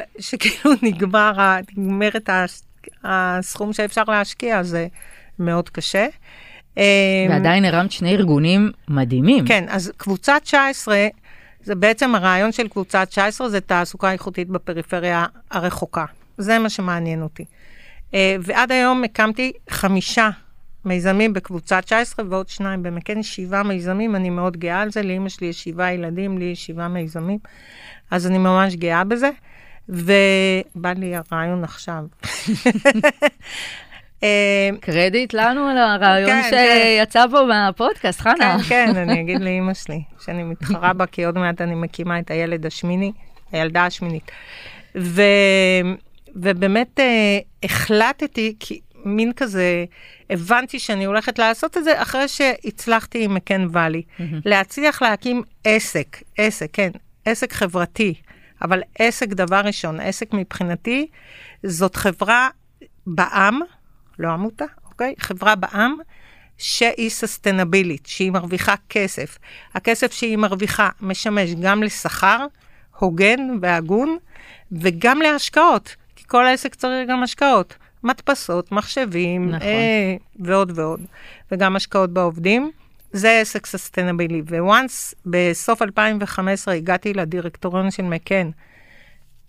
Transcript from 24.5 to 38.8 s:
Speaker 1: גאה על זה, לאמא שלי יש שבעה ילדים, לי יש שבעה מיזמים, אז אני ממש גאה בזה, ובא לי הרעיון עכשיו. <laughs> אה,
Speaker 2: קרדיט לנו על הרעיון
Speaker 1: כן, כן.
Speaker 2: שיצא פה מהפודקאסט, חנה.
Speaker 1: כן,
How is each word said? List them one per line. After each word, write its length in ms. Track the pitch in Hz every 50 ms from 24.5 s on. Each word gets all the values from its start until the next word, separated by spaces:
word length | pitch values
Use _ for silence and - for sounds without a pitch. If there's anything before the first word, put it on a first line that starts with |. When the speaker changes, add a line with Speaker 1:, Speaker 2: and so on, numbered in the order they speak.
| 175
Speaker 1:
גאה 240 | 170 170 170 170 185
על 100 | 208 214
זה, 120 | 208 220 202
לאמא 260 | 190 185 185 196 190
שלי 180 | 185 - 185
יש 180 | 170 170 - -
שבעה 280 | 180 165 170 180 180 180
ילדים, 440 | 180 170 165 165 180 196 196 190 185
לי 60 | 175
יש 220 | 180 175 175 -
שבעה 220 | - 165 165 170 170
מיזמים, 500 | 180 180 165 156 156 170 160 180 202 214 - - - - - - - - - - - - - -
אז 160 | 175 180 175
אני 120 | 180 185 185
ממש 360 | 185 185 185 185 190 196 180
גאה 280 | 170 170 170 165 170 185
בזה, 260 | 202 233 240 254 277 294 - - - - - - - - - - -
ובא 1040 | 190 175 170 170 202 202 196 196 190 190 190 190 190 185 190 - _ 175 170 180 180
לי 160 | 185 190 180 175
הרעיון 480 | 175 160 - 170 165 160 170 180 180 170
עכשיו. 400 | 156 - - - - 170 160 151 156 - _ -
<laughs> 2000 | - - - - - 220 - - 254 214 214 - 277 240 220 240 294 269 - - 294 - _ - - - - - - - - - - - - - - - - -
אה, 440 | 208 208 202 202 202 196 196 196 196 196 208
Speaker 2:
קרדיט 540 | - - 160 165 175 190 190 240 254 233 -
לנו 320 | 214 220 233 254 285 285 277
על 100 | 269 254
הרעיון 520 | 240 220 208 196 208 196 190 190 196 196
Speaker 1:
כן, 120 | 262 262 262 233
כן. 300 | 220 247 247 240 240 233 226 226 220 214 220
Speaker 2:
שיצא 220 | 220 - 233 240 247
פה 120 | 247 294 269 247
מהפודקאסט, 720 | 220 208 202 196 190 - 226 285 427 - - 185 180 -
חנה. 360 | - 220 247 339 269 202 175 208 185 156
Speaker 1:
כן, 220 | 240 247